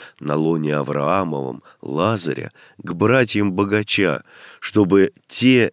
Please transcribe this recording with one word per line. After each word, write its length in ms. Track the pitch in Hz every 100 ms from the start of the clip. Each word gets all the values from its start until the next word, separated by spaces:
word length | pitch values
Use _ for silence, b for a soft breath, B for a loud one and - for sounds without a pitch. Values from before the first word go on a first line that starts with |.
| B B
на 180 | 73 76
лоне 380 | 80 82 76
Авраамовом 880 | 73 67 71 73 95 87 73 65 60 b b
Лазаря 680 | - 71 98 110 85 - - b b b
к 160 | -
братьям 580 | 87 110 131 120 104 101
богача, 720 | 92 101 107 104 - 90 67 B B B B
чтобы 540 | - 107 95 98 95 - _
те 460 | - 127 127 110